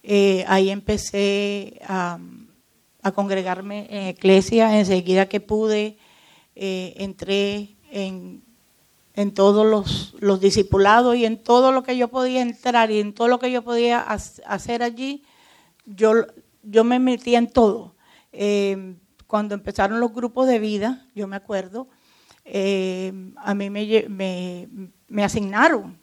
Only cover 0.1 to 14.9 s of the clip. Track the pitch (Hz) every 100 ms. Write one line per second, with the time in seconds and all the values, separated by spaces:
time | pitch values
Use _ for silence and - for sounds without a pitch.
0.1 | 202 196 190 180 190 190 202 202 208 -
1.1 | 202 202 202 202 202 196 - - 185 175
2.1 | 170 175 - - _ _ _ _ _ 196
3.1 | 190 196 190 185 180 202 208 208 202 190
4.1 | 175 190 190 190 226 220 214 190 185 175
5.1 | 185 196 208 208 214 220 214 214 208 _
6.1 | _ _ _ _ - 196 185 185 - 196
7.1 | - 185 196 202 208 208 _ 302 214 190
8.1 | 185 180 - _ _ _ _ _ _ _
9.1 | - 202 196 196 208 214 214 196 - -
10.1 | - 202 190 196 202 202 196 196 226 247
11.1 | 240 226 220 - 240 262 262 254 247 240
12.1 | 254 254 254 240 233 247 233 226 214 208
13.1 | 202 233 247 254 247 233 240 240 240 -
14.1 | 208 - - - 196 - 233 240